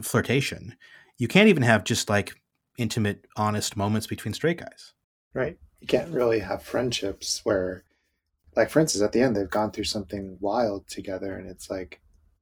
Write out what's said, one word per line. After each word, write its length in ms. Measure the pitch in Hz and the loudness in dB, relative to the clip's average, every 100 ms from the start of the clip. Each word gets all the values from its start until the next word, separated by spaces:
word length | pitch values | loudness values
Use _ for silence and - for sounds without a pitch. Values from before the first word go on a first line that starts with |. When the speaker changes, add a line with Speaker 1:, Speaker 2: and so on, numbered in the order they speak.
Speaker 1:
flirtation. 720 | 110 120 - 131 127 - 90 - - - _ - | -2 0 2 0 -2 -6 -14 -18 -20 -20 _ -4
You 100 | 120 | 2
can't 200 | 185 220 | 6 8
even 140 | 165 | 8
have 220 | 120 110 | 6 4
just, 260 | - 117 - | 4 -2 2
like, 240 | 104 95 - _ _ _ - | 0 0 -8 _ _ _ -4
intimate, 500 | 113 117 104 95 _ - | -2 0 -2 -2 _ -2
honest 420 | 107 104 - 98 | -2 0 -4 -2
moments 280 | 101 107 - | 0 0 -2
between 280 | 113 110 | -6 -8
straight 240 | 104 160 175 | -2 0 0
guys. 340 | - - - _ _ _ _ | -6 -18 -20 _ _ _ _
Speaker 2:
Right. 240 | 131 139 175 - _ | -6 -6 -6 -20 _
You 60 | 110 | -2
can't 240 | 123 170 | -2 0
really 240 | 135 120 113 | 0 2 2
have 240 | 95 - | -2 -8
friendships 800 | - 120 123 - 98 - - - | -4 -4 -2 -2 -6 -6 -8 -4
where, 400 | 117 98 92 90 _ _ _ _ _ _ _ - | 0 0 -2 -6 _ _ _ _ _ _ _ 0
like, 140 | 110 | 4
for 100 | 147 | 4
instance, 220 | 156 98 | 4 2
at 100 | 104 | 2
the 80 | 113 | 4
end, 160 | 135 104 | 4 2
they've 140 | 92 | 0
gone 200 | 107 107 | 0 -2
through 140 | 107 | -2
something 540 | 101 107 95 104 98 90 | -6 -6 -6 -10 -10 -6
wild 480 | 101 113 113 98 - | -2 0 0 -2 -8
together, 460 | - 95 92 98 95 | -12 -8 -6 -6 -10
and 100 | 95 | -12
it's 220 | 90 - | -14 -10
like, 300 | 95 92 - _ _ _ _ | -8 -10 -16 _ _ _ _